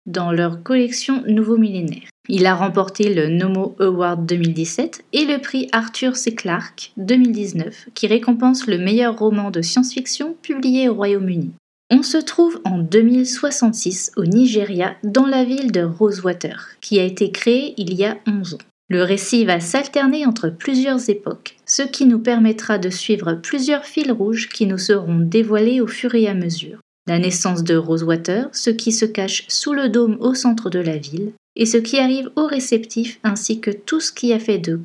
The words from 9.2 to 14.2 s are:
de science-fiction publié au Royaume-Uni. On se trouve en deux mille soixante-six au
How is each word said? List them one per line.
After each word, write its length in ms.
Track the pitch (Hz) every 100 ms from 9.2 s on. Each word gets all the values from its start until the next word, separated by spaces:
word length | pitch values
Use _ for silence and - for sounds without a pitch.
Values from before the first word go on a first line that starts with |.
| 214 208 202
de 120 | 180
science-fiction 760 | 170 - 254 262 254 - 302 330
publié 480 | - 269 254 254 262
au 40 |
Royaume-Uni. 580 | 202 202 202 190 170 147 - _ _ -
On 120 | 254
se 160 | - 320
trouve 420 | 302 - 339 330
en 140 | - 180
deux 220 | 165 202
mille 260 | 226 247 254
soixante-six 880 | - 285 285 233 - 185 180 -
au 80 | -